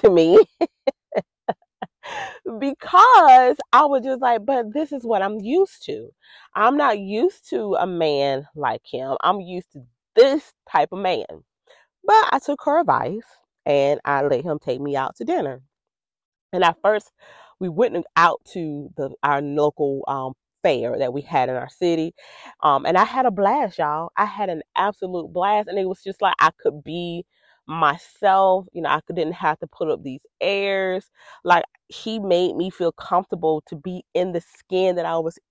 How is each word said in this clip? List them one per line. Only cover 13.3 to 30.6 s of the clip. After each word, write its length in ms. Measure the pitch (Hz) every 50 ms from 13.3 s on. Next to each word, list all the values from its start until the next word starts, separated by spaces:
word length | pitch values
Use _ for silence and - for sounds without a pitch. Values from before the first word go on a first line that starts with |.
| _ _ _ _ _ _ -
and 340 | 151 143 143 139 143 147 - -
I 180 | - 143 135
let 220 | 143 143 135 120 151
him 140 | 175 151 151
take 200 | - 147 123 131
me 160 | 143 143 143
out 200 | 135 135 - -
to 80 | - 233
dinner. 380 | 254 359 330 185 139 127 127 135 _ _ _ _ _ _ _ _ _ _ _ _ _ _ _ _ -
And 120 | - 180 185
at 140 | 170 165 _
first, 300 | - 196 214 208 - _ _ _ _ - - - - - _ -
we 100 | 185 180
went 360 | 156 175 247 - - 175 165 - -
out 260 | 160 170 165 - - _ - -
to 360 | 185 165 156 147 143 143 - -
the, 160 | - 139 139 - -
our 200 | - 147 143 139
local, 600 | 147 143 143 151 147 151 - - 151 139 139 135 - -
um, 260 | 139 135 131 131 135 _ _ _ _ _ -
fair 340 | 180 143 120 113 123 117 110
that 160 | 135 127 123
we 80 | 143
had 260 | 143 - 170 139 127 123
in 60 | 127
our 140 | 123 123 123
city. 440 | _ - 180 170 170 160 160 170 - _ - - - - - - - -
Um, 240 | - 151 139 135 -
and 120 | - 170 185
I 60 | 214
had 220 | 220 - 262 254
a 60 | 240
blast, 460 | 190 190 196 196 240 302 262 196 - -
y'all. 320 | 160 147 151 156 165 170 - -
I 80 | 208
had 240 | 214 196 208 208 190
an 120 | 170 156 - _ -
absolute 520 | 175 185 208 202 - 196 185 180 175 156 -
blast. 360 | 160 180 180 202 214 208 214 170
And 100 | 180 202
it 80 | 190 185
was 140 | 185 - -
just 180 | 196 - -
like 120 | 202 185 175 -
I 100 | - 160 - _
could 220 | - 147 143 151 -
be 420 | 147 160 175 175 175 170 170 - _ _ _ _ _ _ _ _ -
myself. 1000 | 160 165 160 147 147 175 - - - - 208 196 190 190 196 190 185 190 185 190 -
You 80 | 175
know, 80 | 160 143
I 100 | 143 156
could, 140 | - - 175
didn't 180 | 180 160 156 175
have 260 | - 165 160 156 -
to 80 | 170 -
put 220 | _ - 165 156
up 140 | 131 80 -
these 220 | 139 131 - _ _ _ -
airs. 680 | - 185 202 196